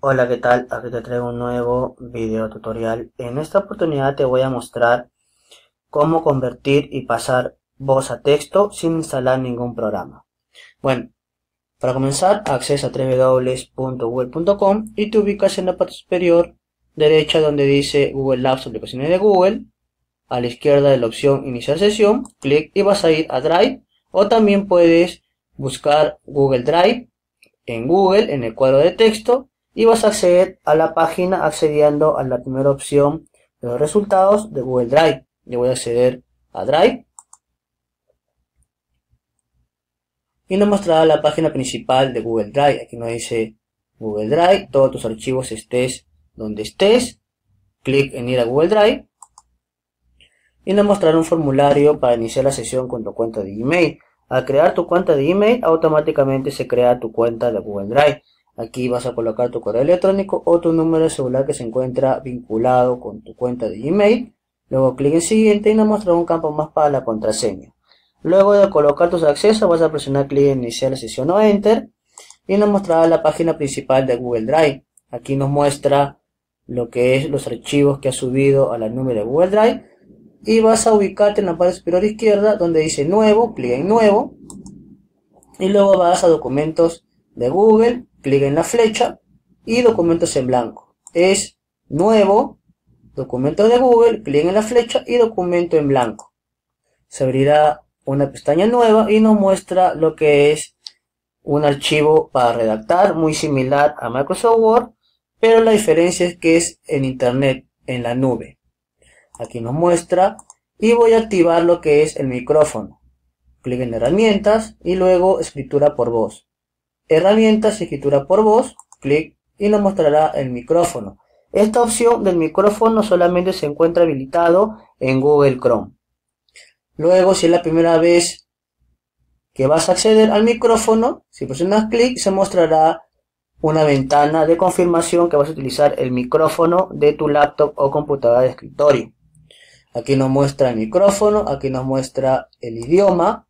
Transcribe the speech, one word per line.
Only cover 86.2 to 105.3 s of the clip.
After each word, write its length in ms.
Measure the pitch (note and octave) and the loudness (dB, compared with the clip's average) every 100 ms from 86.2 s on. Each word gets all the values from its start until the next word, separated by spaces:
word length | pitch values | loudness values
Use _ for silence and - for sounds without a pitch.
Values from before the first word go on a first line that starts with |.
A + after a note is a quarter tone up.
a 60 | F3+ | 4
documentos 760 | D#3+ B2+ C3+ D#3 D#3+ E3 E3 _ _ _ | 2 0 -2 -2 2 0 0 _ _ _
de 160 | - A#2+ | -6 -4
Google, 560 | E3+ A3 A3 A#3 B3 - _ | 2 4 4 4 0 -10 _
clic 220 | C3+ C3+ | -2 0
en 120 | C#3 D3 | 2 0
la 80 | |
flecha 560 | - A#3 A3+ A3 A#3+ - _ _ _ _ - | -2 0 0 0 -2 -4 _ _ _ _ -4
y 160 | A3+ | 2
documentos 540 | A#3+ A3 E3+ E3 E3+ D3 | 2 2 0 0 0 -2
en 100 | B2+ | -2
blanco. 480 | B2+ A2+ - _ _ - | -2 -2 -10 _ _ -8
Es 460 | E3+ F#3 G3 - _ _ _ _ | 0 2 2 -4 _ _ _ _
nuevo, 720 | C#3 G3 A3 G3 G3+ C#4 - _ _ _ _ _ | -2 2 4 4 2 0 -8 _ _ _ _ _
documentos 560 | - B2+ B2 C3+ F3 G#3+ | -12 -8 -4 -4 0 2
de 80 | A#3+ | 2
Google, 460 | B3+ A#3 A#3 G#3+ | 4 4 4 2
clic 220 | A2+ C#3 E3 | -2 0 0
en 80 | |
la 80 | G3 | 0
flecha 420 | G#3+ B3 A#3 - - | -2 -6 -6 -6 -2
y 120 | A#3+ | 0
documento 580 | A3+ A3 F3+ F3 E3+ E3 | 0 0 -2 -2 0 0
en 140 | D3 | 0
blanco. 440 | C3+ A#2 G#2+ - _ _ _ _ _ _ _ _ | 0 -2 -6 -20 _ _ _ _ _ _ _ _
Se 180 | - C3 | -6 -4
abrirá 580 | C3 C#3 D3+ D3+ D3+ _ _ - | 0 2 4 4 0 _ _ -6
una 260 | C#3 C#3 | -4 -4
pestaña 360 | - - D3+ G#3 | -4 -4 0 2
nueva 440 | A#3+ A#3 A3 G#3+ | 2 4 2 2
y 80 | G#3+ | 2
nos 180 | A3 G#3+ | 4 4
muestra 560 | G3 F#3+ - F3+ F#3 | 2 0 -2 0 0
lo 220 | D3 D#3+ D#3 | 2 -2 0
que 380 | D#3 D3 C#3+ | 2 4 4
es 240 | D#3 - _ - _ _ _ _ _ | 0 -6 _ -20 _ _ _ _ _
un 220 | - C#3+ D3 | -6 -2 0
archivo 640 | C#3+ - D3+ D3+ D#3 D#3 | -2 -2 0 2 2 0
para 240 | C3+ A#2+ | 0 0
redactar 640 | A#2 A2+ A2 - E3+ G3 D#3+ | 0 -2 -2 -2 2 2 2
muy 180 | D#3+ | -2
similar 640 | D#3 D3+ C#3 C3 C#3+ D3 - | -2 -4 -2 0 2 0 0
a 100 | A#2+ | -8
Microsoft 500 | B2 C#3 F#3 A#3 A3+ | -6 -4 -2 2 2
Word, 320 | A3 A3+ A#3+ _ _ _ _ | 4 2 0 _ _ _ _